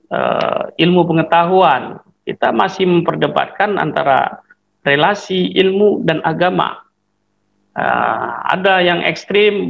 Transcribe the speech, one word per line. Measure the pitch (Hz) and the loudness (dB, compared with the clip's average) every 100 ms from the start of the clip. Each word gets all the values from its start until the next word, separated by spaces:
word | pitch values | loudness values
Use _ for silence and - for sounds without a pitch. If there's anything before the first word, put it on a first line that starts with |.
| - | -8
eh, | - 62 - - - - - | -4 -2 -2 -2 -4 -6 0
ilmu | 165 180 170 | 2 4 2
pengetahuan. | 160 156 165 170 190 175 127 - - - _ - | 0 2 2 2 4 4 2 -4 -14 -20 _ -12
Kita | - 127 | -4 -2
masih | 214 190 - 185 | 0 -2 0 2
memperdebatkan | 170 165 156 143 147 - - 208 190 | 2 2 0 -2 -2 -4 -2 -2 -2
antara | 151 131 143 131 - - _ _ _ _ | -2 0 2 2 0 -6 _ _ _ _
relasi | 139 143 175 202 - 185 180 | 0 2 2 0 -4 -2 0
ilmu | 190 190 196 208 - | 2 2 2 2 2
dan | 165 151 160 | 0 -2 -2
agama. | 160 180 185 - - - _ _ _ _ _ _ _ _ | 0 0 0 -4 -6 -16 _ _ _ _ _ _ _ _
Eh, | - 123 120 117 113 120 120 - | -6 -2 0 -2 -4 -6 -6 -4
ada | 190 196 185 | 0 2 2
yang | 175 170 | 2 0
ekstrim | - 165 - 202 208 202 | -2 -4 -2 2 2 0